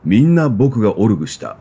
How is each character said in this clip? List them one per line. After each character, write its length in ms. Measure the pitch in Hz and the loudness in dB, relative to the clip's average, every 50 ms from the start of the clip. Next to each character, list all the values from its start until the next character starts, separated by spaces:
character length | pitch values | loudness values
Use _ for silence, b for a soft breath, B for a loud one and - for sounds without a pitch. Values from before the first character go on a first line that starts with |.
| - | -2
み 180 | 78 92 113 | 0 2 2
ん 140 | 143 165 170 | 4 4 2
な 140 | 170 156 143 | 2 2 0
僕 320 | 117 98 131 139 131 120 | 0 0 0 0 0 0
が 180 | 107 104 - - | -2 0 0 0
オ 80 | 104 | 0
ル 80 | 113 101 | 0 0
グ 100 | 76 80 | -2 -6
し 120 | - - | -10 -12
た。 180 | - - 55 - - | -14 -14 -14 -16 -16